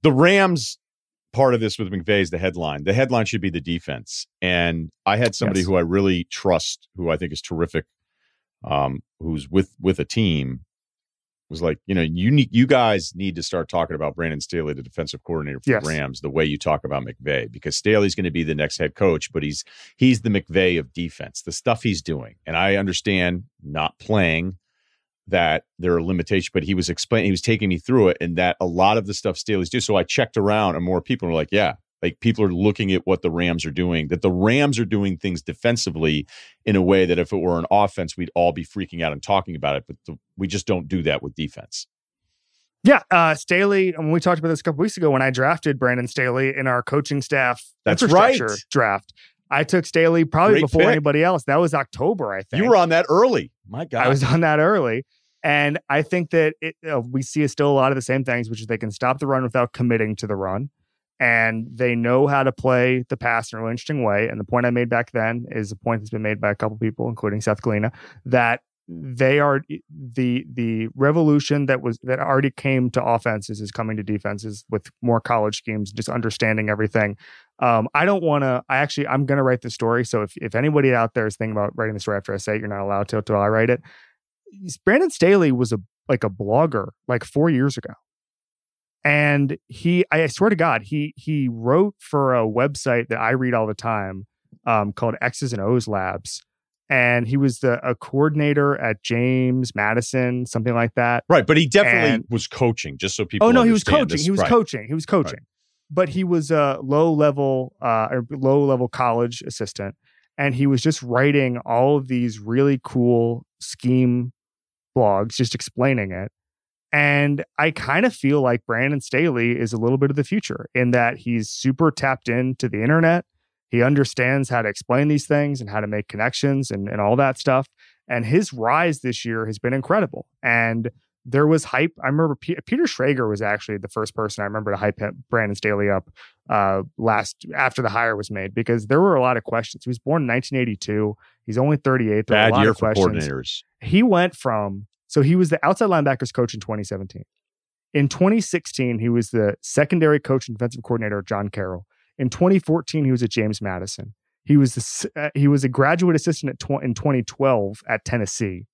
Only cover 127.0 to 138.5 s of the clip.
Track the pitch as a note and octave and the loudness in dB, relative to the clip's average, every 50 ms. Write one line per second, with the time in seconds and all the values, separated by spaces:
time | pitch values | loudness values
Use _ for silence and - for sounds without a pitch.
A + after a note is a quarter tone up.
127 | G#2 G#2 A#2 B2+ C#3 C3+ B2+ - - - C3 C3 C3+ _ _ _ _ _ _ _ | 2 2 4 4 2 2 0 -2 0 2 2 2 0 _ _ _ _ _ _ _
128 | _ _ B2+ A#2+ A#2 G#2+ C3 F3+ A3 - - B2 A2 A#2 C3 D#3 E3+ F3 D#3 C3 | _ _ -6 -4 -2 2 2 0 0 0 -6 -4 -2 0 2 2 2 0 -2 -2
129 | - B2+ A#2+ - - A#2+ A2+ A2+ A2+ A2 A2 G2+ - B2 B2+ C3+ C3 - F3+ G#3+ | -4 -6 -6 -4 -6 -6 -4 -4 -4 -6 -8 -4 -4 -2 -2 -2 0 0 0 0
130 | G3 - - - - _ _ _ - B2 A#2 A#2 A#2 A2+ A2+ A2+ A2+ A#2 - _ | 0 -2 -6 -12 -16 _ _ _ -2 0 2 2 2 0 0 -2 -4 -6 -8 _
131 | _ _ _ _ _ C3 A#2+ C#3 D3 D3+ D#3+ D#3+ D#3 - - B2+ D3+ E3+ _ - | _ _ _ _ _ -2 2 2 4 4 4 2 0 0 0 0 0 0 _ -4
132 | - C3 C#3 D3+ E3 D#3 C#3+ - - - F3 E3 - - - C4+ F4 - - - | -4 -2 0 0 0 0 -2 -4 -6 -8 -8 -8 -4 -4 -2 0 0 -2 -2 0
133 | B2+ C3+ C#3+ B2+ B2 A2 G#2 G2 A2 G#2 G#2 G#2 - - G#2+ G2+ F#2+ G2+ - A2 | 0 0 0 0 0 -2 -2 -2 -2 -2 -2 -4 -4 -8 -8 -8 -8 -8 -6 -6
134 | G#2+ G#2+ - - A2 G#2 - - G2+ G2+ G#2 A2 A2 G#2 G2+ G2 G#2 G#2 G2+ - | -6 -6 -4 -6 -6 -6 -4 -6 -6 -4 -4 -4 -4 -4 -4 0 0 -2 -2 -2
135 | G#2+ G#2 - - B2+ _ - A#2 A2 G#2 G2+ G2+ - G#2+ G#2 G2+ G#2 G2+ G2 F#2+ | -6 -8 -8 -10 -10 _ 0 0 0 0 -4 -2 -2 -2 0 0 0 0 0 0
136 | - _ _ - - - _ _ _ - - G#2+ G2+ G2 F#2+ G2 F#2+ - _ - | -2 _ _ -20 -20 -20 _ _ _ -2 0 2 2 2 0 -2 -4 -6 _ -4
137 | A2+ A2+ A2 G#2 G#2+ - - _ - - - C#3+ C#3 C3 - - B2+ A2 G2 A#2 | -2 0 0 0 -2 -4 -10 _ -16 -12 -4 -2 -2 -2 0 -2 -4 -2 0 0
138 | A#2 A#2 A2 G2+ G#2 - G#2+ G2 F#2+ G2 | -2 -2 -2 -4 -6 -8 -8 -8 -8 -6